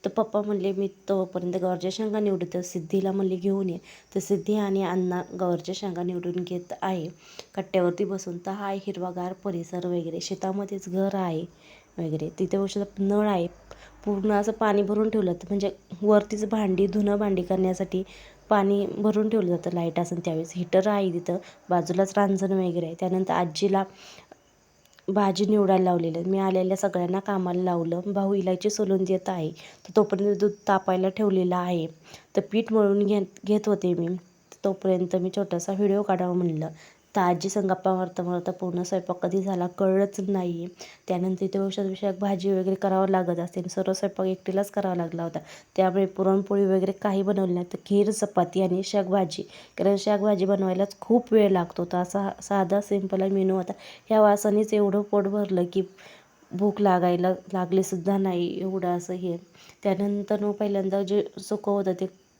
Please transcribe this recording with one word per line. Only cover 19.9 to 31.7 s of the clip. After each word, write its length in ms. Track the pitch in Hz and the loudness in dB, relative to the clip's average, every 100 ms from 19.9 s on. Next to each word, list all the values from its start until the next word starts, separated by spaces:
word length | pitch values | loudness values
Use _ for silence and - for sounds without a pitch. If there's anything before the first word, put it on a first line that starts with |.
| 165 | -2
असेल 200 | 175 175 | -2 -4
त्यावेळेस. 280 | 175 160 165 180 | -4 -4 -6 -8
हीटर 320 | 175 190 202 | 2 2 2
आहे 240 | 202 190 | 0 0
तिथं, 240 | 170 175 180 - - - | -2 -4 -6 -8 -20 0
बाजूलाच 420 | 180 165 180 196 208 | 0 2 0 2 2
रांजण 360 | 202 190 190 | 2 2 0
वगैरे 340 | 190 180 175 165 | 0 0 -2 -6
आहे. 80 | 165 | -4
त्यानंतर 320 | 185 185 190 | -2 0 0
आजीला 520 | 165 175 151 196 196 190 - - - - - _ _ _ _ _ - - | 0 -2 0 0 0 -2 -10 -20 -20 -20 -20 _ _ _ _ _ -10 -2
भाजी 380 | 196 196 180 202 | 2 2 2 2
निवडायला 380 | 214 196 185 | 4 6 4
लावलेलं. 380 | 185 180 165 165 | 4 2 0 -2
मी 160 | 175 190 | 0 0
आलेल्या 380 | 190 185 185 190 | 2 2 2 0
सगळ्यांना 420 | 202 180 175 190 | 0 0 0 -2
कामाला 440 | 196 196 180 180 | -2 -2 0 0
लावलं. 380 | 185 170 165 170 185 | 0 0 0 -4 -2
भाऊ 280 | 196 196 | -2 0
इलायची 360 | 202 185 185 214 | 0 0 0 -2
सोलून 340 | 208 202 190 | -2 0 2
देत 240 | 185 185 185 | 2 0 -2
आहे, 220 | 180 156 | -4 -4
तर 420 | 175 - - - 214 | -6 -20 -20 0 2
तोपर्यंत 400 | 214 190 202 202 | 2 2 0 2
दूध 140 | 208 208 - | 0 0 0
तापायला 400 | 190 - 185 190 | 2 2 0 0
ठेवलेलं 480 | 190 208 190 180 180 | 0 2 2 2 0
आहे. 300 | 180 | 0